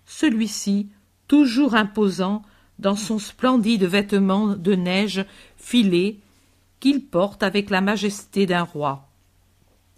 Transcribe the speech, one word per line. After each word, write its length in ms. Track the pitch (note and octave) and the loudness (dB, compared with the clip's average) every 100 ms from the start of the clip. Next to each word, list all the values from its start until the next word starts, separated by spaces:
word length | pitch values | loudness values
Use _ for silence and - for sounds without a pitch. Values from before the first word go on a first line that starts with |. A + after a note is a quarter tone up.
celui-ci, 840 | - - D#4+ A3 A3 - G3 G3+ G3+ _ _ _ - | -20 -2 0 2 -2 -4 -2 -2 -4 _ _ _ 2
toujours 460 | D4 C#4 A3+ C#4+ | 4 4 2 2
imposant, 680 | A3+ G#3 A3 G3+ E3+ F#3 G#3+ - _ _ - | 2 0 0 0 0 -4 -4 -8 _ _ -6
dans 180 | G3 G#3 | -2 -2
son 220 | G#3+ A3 | -4 -6
splendide 640 | - - B3+ B3+ G#3+ A3+ | -8 -4 0 2 2 2
vêtement 640 | F#3 G3+ G3+ G3+ G3 G3 G#3+ | 2 0 0 0 2 2 0
de 260 | G3+ E3+ | -2 0
neige 500 | F#3 F3+ F#3 G#3 F#3+ G3 - - _ | 0 0 -2 -2 -4 -8 -12 -20 _
filé, 640 | - B3 G3 F3 G3 A3 _ _ _ _ _ _ | -4 0 2 2 0 -4 _ _ _ _ _ _
qu'il 260 | C4 C#4+ | 0 0
porte 380 | - F3 G3 - | -2 -2 -2 -2
avec 280 | G3 G3+ G3+ | -2 -2 0
la 100 | F#3+ | 0
majesté 640 | G3 G#3+ G3+ G3+ - G3 | 0 0 -2 -6 -6 -2
d'un 180 | F#3+ F3 | 0 0
roi. 460 | E3+ D3 D3 C#3 - _ _ _ _ _ _ _ _ | -2 -4 -4 -6 -12 _ _ _ _ _ _ _ _